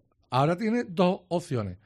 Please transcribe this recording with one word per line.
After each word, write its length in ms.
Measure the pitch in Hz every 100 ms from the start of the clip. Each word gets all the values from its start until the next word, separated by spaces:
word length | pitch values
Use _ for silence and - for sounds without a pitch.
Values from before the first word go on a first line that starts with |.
| _ _ -
ahora 260 | 127 147 175
tiene 280 | 220 240
dos 360 | 233 165 180 196 -
opciones. 500 | 170 - 123 98 90